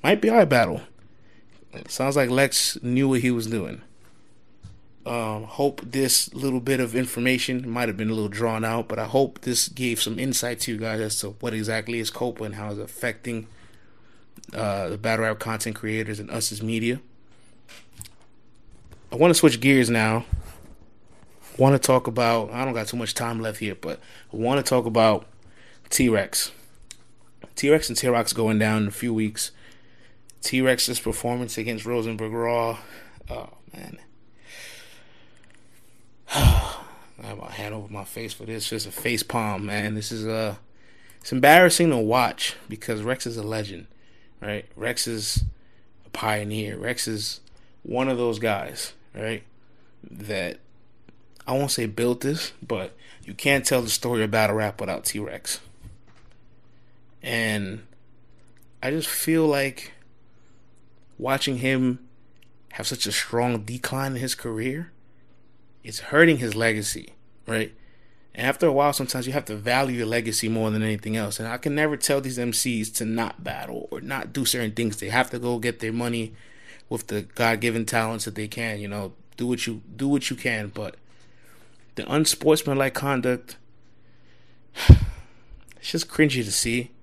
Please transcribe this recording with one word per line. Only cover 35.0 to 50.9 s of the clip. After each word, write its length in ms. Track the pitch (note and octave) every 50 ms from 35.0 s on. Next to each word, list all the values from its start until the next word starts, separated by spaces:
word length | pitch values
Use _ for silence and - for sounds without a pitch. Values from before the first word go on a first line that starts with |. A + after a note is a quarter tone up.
| - - - - - - - - - - - - - - - - - - - - - - - - - -
<sighs> 0 |
I 560 | - C#3+ - - - - - - - - - - - - - - - -
have 160 | A2 G#2+ G#2 G2+
my 120 | - -
hand 240 | - G#2 G2+ G#2 G#2+
over 180 | G#2 G2+ G2+
my 120 | G#2 G2+ G2
face 280 | - - A#2 A2+ G#2+
for 120 | - - G#2+
this. 240 | G#2+ A2+ A2 G2 -
Just 180 | B2 G#2+ G#2
a 60 | G2+
face 300 | - - - B2+ A#2+ G#2+
palm, 440 | - - - A#2+ A2 G#2+ G2+ F#2+ G2+
man. 280 | G2+ G#2 G#2 G#2 G#2+ G#2+
This 180 | G#2+ G#2 -
is, 140 | A#2 A2 G#2+
uh, 300 | A2 A2 A2 A2 G#2 G2 - - - - - - - - - - - - -
it's 120 | - -
embarrassing 580 | C3 B2+ B2+ C#3+ D#3 F3 F#3 F3 E3+ - E3+ E3
to 60 | C#3
watch 580 | A#2 A2 G#2+ A#2 B2+ A#2+ - - - - - - - - -
because 340 | G#2+ G#2+ - - A2+ G#2+
Rex 240 | G#2 A#2+ C3 B2+ -
is 100 | A#2+ A2+
a 60 | A2+
legend, 440 | G#2 G#2+ A2 A2 G#2 G2+ F#2+ E2 D2+ - - - - - - - - - - -
right? 260 | - G#2 G#2 G#2 - - -
Rex 300 | - A2 A#2+ A#2+ - -
is 360 | A#2 A#2 A2 G#2+ - - - - - - - - - - - - - - - -
a 60 | -
pioneer. 640 | - - - A2 G#2+ G#2+ G#2 G#2 G#2+ A2 G#2+ G#2 G#2
Rex 320 | F2+ G2 A#2+ B2 - - A2+
is 320 | A2 G#2 G#2 - - - - - - - - - - -
one 260 | - - - B2 C3 C3+
of 100 | C3 A#2+
those 200 | A#2+ A#2 A2+ G#2
guys, 540 | A2+ A2+ G#2 G2 - - C#2+ - - - - - - - -
right, 280 | G#2+ A2 A2 A2 G#2 - - - - - - - - - - - - - -
that 500 | - - G2+ G#2 G#2 F#2+ F2 F2 - - - - - - - -